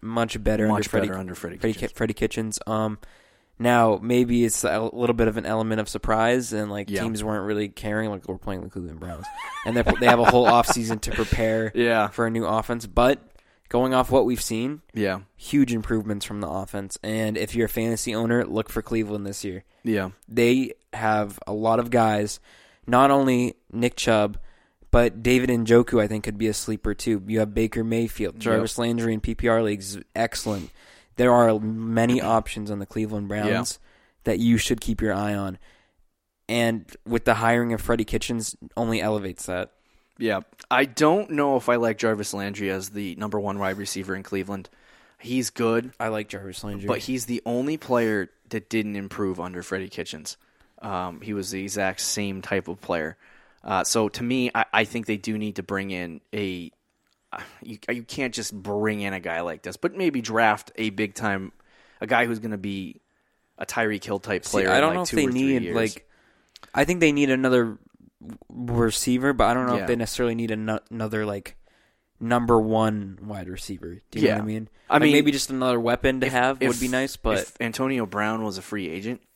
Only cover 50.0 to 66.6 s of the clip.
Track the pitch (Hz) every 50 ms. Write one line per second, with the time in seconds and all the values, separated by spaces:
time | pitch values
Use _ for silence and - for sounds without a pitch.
50 | 82 - - 78 76 - - - _ _ _ _ _ _ _ - - 107 98 90
51 | 92 90 85 - - 110 104 101 95 92 95 95 95 98 - 104 98 95 92 -
52 | - - - 107 104 98 95 95 92 - 101 95 - 82 85 - - - 90 82
53 | 78 78 - - _ - - - _ _ _ _ - - 101 92 - - - 117
54 | 110 101 - - 120 120 127 131 123 123 - 117 - - - 107 110 107 - 117
55 | 107 - 107 101 - 113 107 107 107 107 95 - 90 - 98 95 98 98 95 90
56 | 87 87 80 - - _ - 107 101 95 92 90 85 - - _ _ _ _ _
57 | _ _ _ _ _ _ - - - - - - - - 107 104 - - 123 120
58 | 113 - - 143 135 123 113 120 107 - 107 101 92 104 101 104 107 107 107 104
59 | 101 98 98 92 87 90 82 85 87 87 80 - - 90 92 - - 170 196 196
60 | 185 165 143 127 113 110 110 113 117 107 104 104 - - - - 113 110 98 101
61 | 107 98 - - 117 107 98 98 95 92 - _ _ _ _ _ _ _ _ _
62 | - 107 127 117 120 117 117 110 110 113 107 101 95 101 98 98 92 85 - -
63 | _ _ _ _ _ _ _ _ _ _ _ - - - - 120 117 107 107 98
64 | - - 101 98 - 104 101 92 - - - 101 95 95 98 131 147 160 175 180
65 | 175 - 180 160 143 131 123 127 135 135 135 123 113 87 - 117 113 107 - -
66 | - _ _ _ _ _ _ _ _ _ _ -